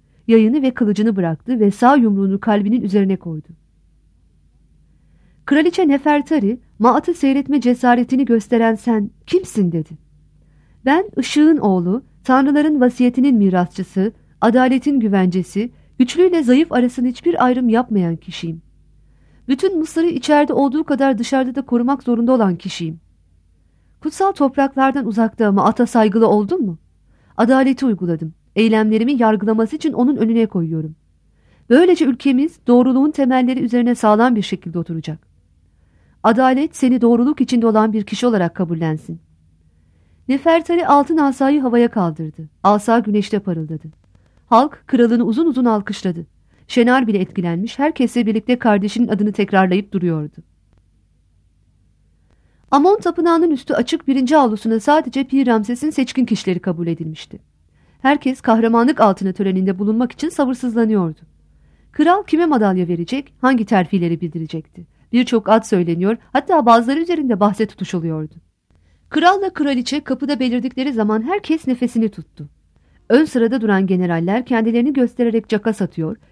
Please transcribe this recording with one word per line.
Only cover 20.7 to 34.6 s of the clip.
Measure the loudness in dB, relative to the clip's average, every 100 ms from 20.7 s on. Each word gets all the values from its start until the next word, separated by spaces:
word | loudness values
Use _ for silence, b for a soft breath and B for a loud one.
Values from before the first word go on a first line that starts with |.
| -2
kadar | -2 0 0 0
dışarıda | -2 -2 -2 -6
da |
korumak | -2 -2 0 -2
zorunda | -2 0 2
olan | 2 2 -2
kişiyim. | -8 -10 -10 -12 _ _ _ _ _ _ _ _ _ _
Kutsal | -10 -2 -2
topraklardan | 2 -2 0 -2 0 0 0 -4
uzakta | -2 -2 0 0
Maat'a | 2 2 0 0
saygılı | 2 2 2 2
oldun | 2 0 -4 -4
mu? | -6 _ _ _ _ _ -2
Adaleti | 2 4 2 0 -2
uyguladım. | -2 -4 -4 -6 -14 _ 0
Eylemlerimi | 2 2 2 0 0 2
yargılaması | 2 2 0 -2 -2 -2
için | -4
onun | 0 0 0
önüne | 0 0 0
koyuyorum. | -2 -4 -4 -8 -12 _ _ _ _ _ _ 2
Böylece | 4 4 2 0
ülkemiz | 0 0 0 -2 -4 2
doğruluğun | 4 4 2 0
temelleri | 0 0 2 0 -2
üzerine | -2 0 0 0
sağlam | 2 4 2 0
bir |
şekilde | -2 -8